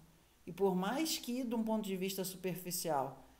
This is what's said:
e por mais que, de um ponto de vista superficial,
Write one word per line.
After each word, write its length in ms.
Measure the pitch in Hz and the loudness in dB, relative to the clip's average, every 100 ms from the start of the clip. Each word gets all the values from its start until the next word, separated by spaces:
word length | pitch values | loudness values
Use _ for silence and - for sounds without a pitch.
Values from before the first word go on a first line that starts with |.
| - - - _ | -18 -20 -20 _
e 60 | - | -14
por 240 | 165 196 | 2 4
mais 420 | 180 190 262 320 - | 4 2 2 0 0
que, 280 | - 240 | -2 -2
de 100 | 262 | 0
um 80 | 233 | 0
ponto 240 | 220 220 196 | 2 0 0
de 100 | 190 | -2
vista 280 | 190 190 | -2 -2
superficial, 1000 | 180 - 190 165 - 165 170 147 135 135 - - | -4 -4 -4 -4 -4 -4 2 2 2 -4 -16 -20